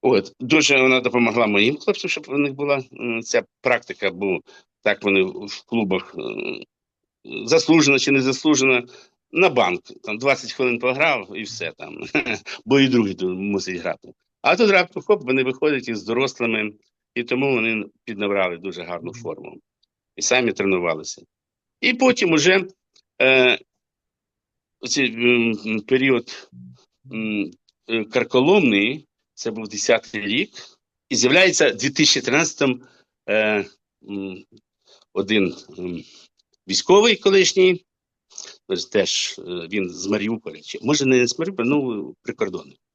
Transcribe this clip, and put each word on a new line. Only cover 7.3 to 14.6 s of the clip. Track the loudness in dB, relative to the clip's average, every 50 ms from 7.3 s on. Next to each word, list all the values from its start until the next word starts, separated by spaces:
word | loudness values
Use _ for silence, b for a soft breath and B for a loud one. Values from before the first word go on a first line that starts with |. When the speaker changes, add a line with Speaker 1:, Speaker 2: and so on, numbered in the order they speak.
| -12 -10 -2
Speaker 1:
заслужено | 2 2 2 4 6 6 6 6 6 4 4
чи | 2 2
не | 2 2
заслужено, | 2 0 -2 0 2 2 4 4 4 2 2 0 -2 -6 B B B B B B _ _
на | 0 2 2 2
банк, | 4 2 2 2 0 -4 _ -16 -20 -16
там | -10 -10 -10 -2
двадцять | 0 0 0 0 -2 -12
хвилин | -6 -2 -2 -2 -2 0
пограв | -2 -4 0 0 0 0 0 -2 -6 -10 -12
і | -12
все | -12 -12 -10 -10 -10 -10 -10 _
там. | -18 -16 -14 -14
<laughs> | -14 -4 -4 -2 -2 -2 -8 -8 B B B B _
Бо | 2 4 4
і | 4 4
другий | 4 2 2 0 -2
тут | -4 -4 -4 -4 -4
мусить | -4 -2 -2 -4 -4 -4 -8 -6
грати. | -6 -8 -8 -8 -12 -20 -20 _ _ _ _ _
А | 0 0 2
тут | 4